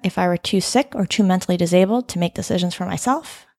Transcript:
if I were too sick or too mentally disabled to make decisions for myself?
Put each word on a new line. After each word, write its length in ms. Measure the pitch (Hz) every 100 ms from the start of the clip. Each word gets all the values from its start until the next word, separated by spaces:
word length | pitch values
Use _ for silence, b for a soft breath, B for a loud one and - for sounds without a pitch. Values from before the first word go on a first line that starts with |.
if 120 | 185 -
I 120 | 180
were 80 | 175
too 240 | - 190
sick 340 | - - 285
or 120 | - 190
too 180 | -
mentally 320 | 196 185 - 175
disabled 520 | 170 180 190 240 247
to 100 | 180
make 140 | 175
decisions 380 | - - 180 180
for 140 | - 180
myself? 580 | 170 247 294 - - -